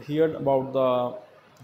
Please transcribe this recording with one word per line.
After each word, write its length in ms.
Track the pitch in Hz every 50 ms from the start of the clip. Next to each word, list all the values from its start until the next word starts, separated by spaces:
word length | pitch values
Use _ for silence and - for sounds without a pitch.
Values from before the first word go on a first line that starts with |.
| 117 -
heard 280 | 147 156 160 160 156
about 380 | - 139 139 135 135 131 131 127
the 440 | 135 131 127 127 123 123 120 120 - - - - - _ _ _ -